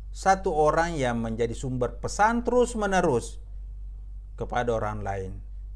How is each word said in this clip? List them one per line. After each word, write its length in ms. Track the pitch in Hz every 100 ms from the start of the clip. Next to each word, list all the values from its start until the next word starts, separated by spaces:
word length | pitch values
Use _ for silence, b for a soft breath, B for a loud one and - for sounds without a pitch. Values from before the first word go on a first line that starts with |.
| -
satu 400 | - 190 190 190
orang 480 | 156 151 156 170 165
yang 240 | 127 117
menjadi 320 | 113 110 117 117
sumber 480 | 135 127 123 -
pesan 400 | 120 - 214 233
terus-menerus 960 | 233 240 240 226 202 190 175 123 - - - - - - - - - - - -
kepada 400 | 113 123 120 113
orang 240 | 110 107
lain 320 | 98 98 95 98 - - -